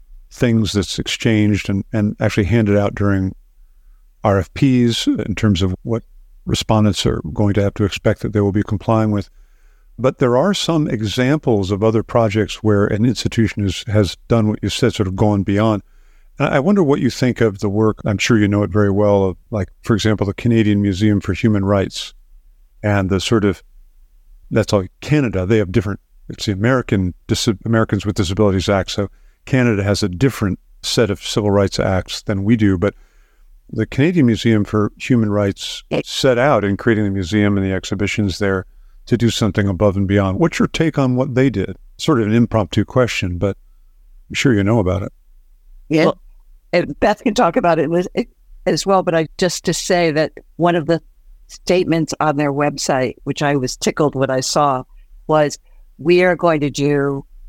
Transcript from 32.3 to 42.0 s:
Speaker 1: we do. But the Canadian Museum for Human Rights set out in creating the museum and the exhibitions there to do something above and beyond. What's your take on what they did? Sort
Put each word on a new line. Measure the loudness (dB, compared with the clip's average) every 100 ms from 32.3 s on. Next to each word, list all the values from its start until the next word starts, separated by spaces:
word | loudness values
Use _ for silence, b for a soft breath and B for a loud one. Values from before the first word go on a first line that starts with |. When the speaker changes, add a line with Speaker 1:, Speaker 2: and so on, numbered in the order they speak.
| -4
Speaker 1:
we | 0 2
do. | 2 2
But | -2 -4 _ _ _ _ -20 -20 -12
the | -6 -4
Canadian | 0 2 4 2
Museum | 2 2 2 2
for | -2 -2 -6
Human | 0 0 2
Rights | 0 0 -2 -10 -14 -6 -6 -6
set | -2 0 2
out | 2 2
in | 0 0
creating | 0 2
the | 0
museum | -2 0 2 2 2
and |
the | -2
exhibitions | -4 -6 -4 -2 -2 -2 -2
there | -2 -2 -6 -18 -20 -20 -4
to | 0
do | 0
something | 0 0 0 -2
above | 2 0 2
and | 0
beyond. | 2 2 0
What's | -2 0
your | -2
take | 0 -2 0
on | 0 0
what | 0
they | 0 0
did? | 0 -4 -8 -18
Sort | -6